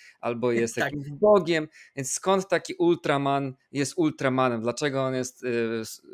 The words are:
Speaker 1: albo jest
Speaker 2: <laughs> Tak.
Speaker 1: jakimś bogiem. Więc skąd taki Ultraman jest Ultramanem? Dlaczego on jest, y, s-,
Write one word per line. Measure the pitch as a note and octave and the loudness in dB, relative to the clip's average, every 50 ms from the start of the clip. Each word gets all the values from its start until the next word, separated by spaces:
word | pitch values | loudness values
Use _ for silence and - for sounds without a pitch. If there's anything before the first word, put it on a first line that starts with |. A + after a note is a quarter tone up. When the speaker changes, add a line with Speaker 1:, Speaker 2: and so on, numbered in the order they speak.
| - - - _ | -20 -20 -20 _
Speaker 1:
albo | - A#2 A#2+ A#2 B2 B2 A#2 | -6 -4 -4 0 0 0 2
jest | A2+ A#2 A2+ - | 2 0 0 -2
Speaker 2:
<laughs> | |
Tak. | A#2+ C3+ | -4 -4
Speaker 1:
jakimś | C#3 D3 D3 C#3 D3 | -4 -4 -8 -10 -10
bogiem. | D3 - G#3 G#3 G#3 G3 E3 E3 E3+ D#3 D#3 D#3 - - - - _ | -4 2 6 6 6 6 6 2 0 0 -2 -4 -10 -20 -20 -14 _
Więc | C#3 C3 - - | -8 -6 -6 -6
skąd | - - F#3 G3 F#3+ F#3 - | -2 0 2 2 2 2 0
taki | F3 E3 - - - - | 0 -2 0 -4 -2 0
Ultraman | E3+ E3+ E3+ E3 - D3+ D3 C#3 C#3 C#3 C#3 C#3 C#3 C3 C3 - _ _ - | 2 2 2 2 2 0 0 2 2 0 0 0 -2 -4 -8 -12 _ _ -4
jest | C#3 C#3 C3+ - | -2 -2 -2 0
Ultramanem? | F3+ D#3+ D3+ - - C#3 C3+ B2+ C3 C3 B2+ A#2 A2+ | 0 0 0 0 0 0 0 2 2 2 2 0 0
Dlaczego | A2 A#2+ A#2 - D3+ C#3+ C3 C3+ C3 | -2 -2 -2 -2 -2 -2 0 0 -2
on | C3 C3 | 0 -2
jest, | B2+ B2+ B2+ - - - | -2 -4 -6 -8 -8 -6
y, | B2 A#2 A#2 A#2 A2+ A2+ A2+ | -2 -2 0 0 -2 -2 -4
s-, | A2 - - - - - | -6 -8 -12 -16 -18 -16